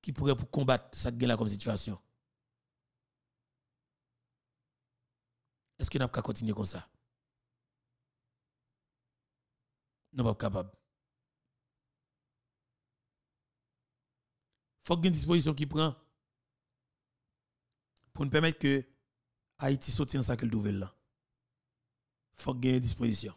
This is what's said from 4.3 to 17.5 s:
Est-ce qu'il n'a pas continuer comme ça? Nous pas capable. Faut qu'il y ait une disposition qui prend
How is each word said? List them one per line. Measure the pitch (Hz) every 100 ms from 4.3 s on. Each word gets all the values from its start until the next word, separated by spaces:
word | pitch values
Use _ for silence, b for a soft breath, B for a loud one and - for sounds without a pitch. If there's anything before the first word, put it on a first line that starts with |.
| _ _ _ _ _ _ _ _ _ _ _ _ _ _ -
Est-ce | -
qu'il | -
n'a | 127
pas | -
continuer | - 110 110
comme | 104
ça? | 98 90 - _ _ _ _ _ _ _ _ _ _ _ _ _ _ _ _ _ _ _ _ _ _ _ _ _ _ _ _ _ _ _ _
Nous | 127
pas | 117
capable. | 107 110 95 95 - _ _ _ _ _ _ _ _ _ _ _ _ _ _ _ _ _ _ _ _ _ _ _ _ _ _ _ _ _ _ _ _ _ _ _ _ _ _ _ _
Faut | -
qu'il | 170
y | 180
ait |
une |
disposition | 156 147 175 147
qui | 143
prend | 147 151 156 131 _ _ _ _ _ _ _ _ _ _ _ _ _ _ _